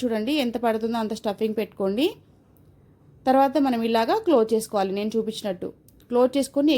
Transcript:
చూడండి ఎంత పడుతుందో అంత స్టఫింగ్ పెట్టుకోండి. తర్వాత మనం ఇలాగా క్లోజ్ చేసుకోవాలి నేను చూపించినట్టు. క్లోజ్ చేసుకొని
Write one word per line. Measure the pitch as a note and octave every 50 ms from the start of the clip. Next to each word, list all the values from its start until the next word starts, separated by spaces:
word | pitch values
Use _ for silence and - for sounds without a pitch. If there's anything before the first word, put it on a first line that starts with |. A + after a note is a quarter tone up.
| B3
చూడండి | A#3+ A3+ G#3+ G#3+ B3 D#4 D4+ B3+
ఎంత | A#3+ A3+ A#3 A#3
పడుతుందో | A#3 A3 A3 A3+ A3+ A#3 A#3 A3
అంత | G#3 A3 G#3+
స్టఫింగ్ | - A3 G3 - A3 A3 G#3+ A3+
పెట్టుకోండి. | G#3 G3+ - - G3+ F#3+ G3+ A3 D4+ G4+ A4+ - _ _ _ _ _ _ _ _ _ - _ _ _ _ _ _ _ - - - -
తర్వాత | C4 C4 C4+ C#4 C#4 C4 D#4 C4+
మనం | C4 B3 A3+ A3+ A#3
ఇలాగా | A#3 A3+ A#3 B3 F4+ A4 A4 F4+
క్లోజ్ | D4+ A#3 A3 A3 A3+
చేసుకోవాలి | A3 A3 - - G3+ G3 G3 F#3+ G3+
నేను | G#3 G#3+ A3
చూపించినట్టు. | A3+ G3+ G#3+ G#3+ - - G3+ F#3 F3+ - - - _ _ - _ - - -
క్లోజ్ | A#3+ A#3+ B3 B3+ B3+
చేసుకొని | C#4 C4 C4+ - C#4+ C#4+ D4+ D4+